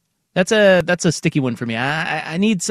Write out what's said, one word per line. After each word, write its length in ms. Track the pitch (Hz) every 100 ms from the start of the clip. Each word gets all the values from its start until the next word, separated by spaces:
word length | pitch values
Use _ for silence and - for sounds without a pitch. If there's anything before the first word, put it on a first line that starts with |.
| _ _ _
That's 160 | - 185
a, 320 | 220 202 180
that's 200 | 165 180
a 80 | 180
sticky 260 | - 165 156
one 160 | 127
for 120 | 117 117
me. 100 | 113
I, 420 | 135 156 165 151
I, 160 | -
I 20 | 165
need 240 | 208 196
s-, 80 | -